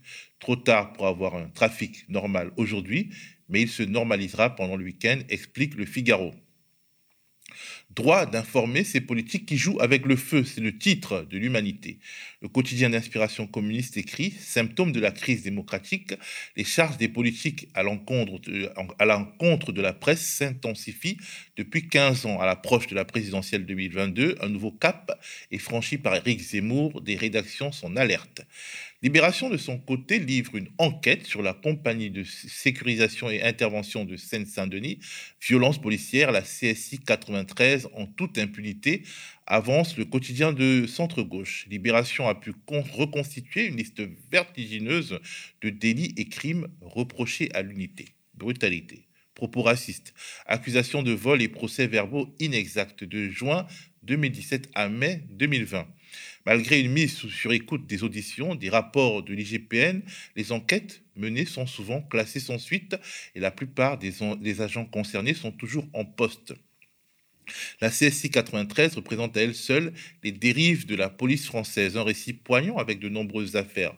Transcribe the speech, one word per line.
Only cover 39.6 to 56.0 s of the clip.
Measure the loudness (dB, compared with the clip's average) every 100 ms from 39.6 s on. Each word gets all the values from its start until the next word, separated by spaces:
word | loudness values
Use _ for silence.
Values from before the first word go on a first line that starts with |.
| 6 4 4 0
le | -2
quotidien | -2 -2 0 2
de | 4 4 4 2
centre-gauche. | 0 -2 -2 -4 -4 -8 -10 -8
Libération | -4 4 4 4 0 0
a |
pu | 0 -4 -12 -4
con-, | -2 -2
reconstituer | 0 0 -2 -6 -8 -8 -2 -2
une | -2
liste | -6 -6 -10 -10 0
vertigineuse | 0 0 -4 -8 -4 -2 0 -2 -6 -10 -16 -16 -6
de | -6
délits | 0 2 2 0 -4
et | -6
crimes | -6 -4 -4 -4 -10
reprochés | -10 -4 -4 -2 -4 -2 -2
à | -2
l'unité. | -4 -6 -8 -10 -20 _ _
Brutalité, | -10 -6 0 0 0 -6 -18 _ _ _ -8
propos | -4 2
racistes, | 4 4 2 -12 -14 -18 -16 -12 -2
accusations | -2 2 2 2 0
de | 0
vol | 2 4 4
et | 4
procès-verbaux | -2 -6 0 2 2 0 -2 -4 -4
inexacts | -2 0 -2 -2 -4 -6
de | -8 -6 -6
juin | -4 0 0 -2 -12 -20 _
deux | -2 0
mille | 0
dix-sept | -2 -4 -4 -4
à | -2 -2
mai | 0 -2 -2 -8
deux | -2 0
mille | 2 0
vingt. | -4 -6 -14